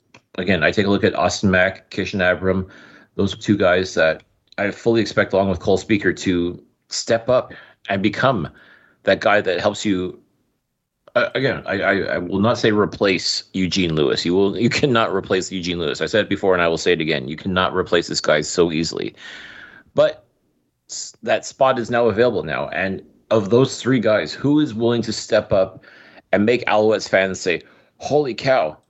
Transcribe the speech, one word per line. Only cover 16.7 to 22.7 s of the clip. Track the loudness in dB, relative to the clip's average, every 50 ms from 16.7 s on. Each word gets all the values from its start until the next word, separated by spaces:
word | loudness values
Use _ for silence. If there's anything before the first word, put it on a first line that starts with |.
| 0
say | 0 0 0 0
it | 2
again. | 0 -2 -2 -2 -4
You | -6 -10
cannot | -8 -6 -2 0 0 0 0 0
replace | -2 -2 0 0 0 0
this | -2 -4 -2
guy | 0 2 2 0
so | 0 0 0 2 2 2
easily. | 2 -2 -2 -4 -4 -6 -8 -8 -10 -14 -18 -20 -18 -18 -20 -20 -20 -20 -20 -20 -20 -20 -20 _ 2
But | 2 2 2 0 -4 _ _ _ _ _ _ _ _ _ _ _ _ _ -16
s-, | -14 -14 -12 -14 -16 _ -2
that | -2 -2 -2 -2
spot | -6 -2 2 2 2 2 0
is | -2 -2
now | 0 2 2
available | 2 4 4 2 2 2 0 -2
now. | -4 -4 -4 -4
And | -4